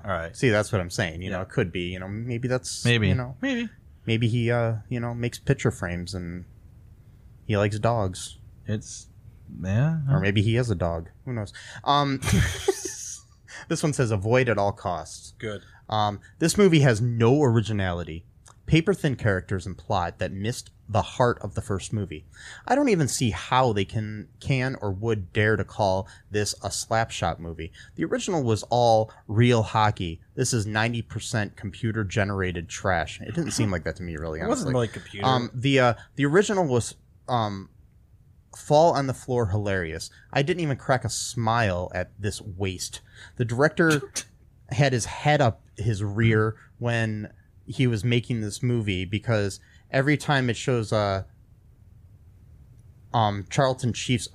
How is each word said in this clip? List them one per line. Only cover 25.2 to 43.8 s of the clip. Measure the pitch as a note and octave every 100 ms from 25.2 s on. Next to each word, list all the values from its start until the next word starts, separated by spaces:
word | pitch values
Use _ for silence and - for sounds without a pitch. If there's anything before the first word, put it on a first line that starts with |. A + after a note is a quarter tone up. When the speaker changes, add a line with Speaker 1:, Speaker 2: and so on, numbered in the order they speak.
| F2
Speaker 2:
dare | A2 G#2+ G#2
to |
call | F#2 - G2+ F#2+ F#2+ - -
this | G#2 G2+ -
a | G2
Slapshot | - - A2+ A2+ - E2+ D#2
movie. | E2+ E2 E2 - - -
The |
original | E3 B3+ A3 E3+
was | A#2+ G#2+
all | - A#2+ A#2+ A2 A2 - -
real | G#2+ A#2+ A#2
hockey. | - A2 G#2+ - F2 E2 _ -
This | C3
is | A#2 G#2
ninety | G#2+ A#2 A#2
percent | A2 A2+ - A2+ G2+ -
computer-generated | G2 - A2+ A2 F#2+ A2 G2 G2 F#2 F2 E2
trash. | - G2+ E2+ D2+ -
It | -
didn't | E3 D3+
seem | - G#2+
like | F2+ D#2+
that | E2
to |
me, | F2 D#2
really, | D#2+ D#2+
Speaker 1:
It | D#2+
wasn't | C4 C#3+
Speaker 2:
honestly. |
Speaker 1:
really | B2 A2+
computer. | - - G2+ B2
Speaker 2:
Um, | B2+ A#2+
the, | B2+ C#3 C3+
uh, | B2 A2 - -
the | C#3+
original | F3 G#3 G3 D#3+
was, | A#2+ - - _ _ -
um, | A#2+ G#2+ G2 F#2 _ - _ _ - _ _ _ -
fall | - D3+ E3+
on | C3+ C3+
the |
floor | B2+ - B2 G#2+
hilarious. | G#2 G2+ F#2+ E2 D#2+ - - -
I | C3+
didn't | C#3+ F3+
even | D#3 B2+
crack | - B2+ A2
a |
smile | - - A#2+ A2 A#2+ G#2 F2 F2+
at | F2+ F2+ -
this | G2+ -
waste. | G#2+ F2+ F#2+ F#2 - - - - - -
The | A#2
director | A#2+ D3+ -